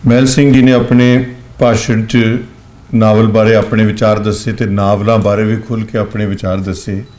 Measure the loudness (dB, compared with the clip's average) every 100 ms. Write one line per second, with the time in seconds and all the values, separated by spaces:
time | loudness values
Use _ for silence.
0 | 2 2 2 2 4 4 4 2 2 2
1 | 4 2 -2 -10 -20 -2 0 0 -2 -4
2 | 0 0 0 -2 -8 -20 -20 -20 -6 0
3 | 2 4 2 2 2 2 0 0 0 0
4 | 0 0 -2 -4 -6 -4 -4 -2 0 0
5 | 0 0 0 0 -2 -4 -6 -8 -6 -6
6 | -6 -6 -6 -6 -6 -6 -6 -8 -8 -10
7 | -10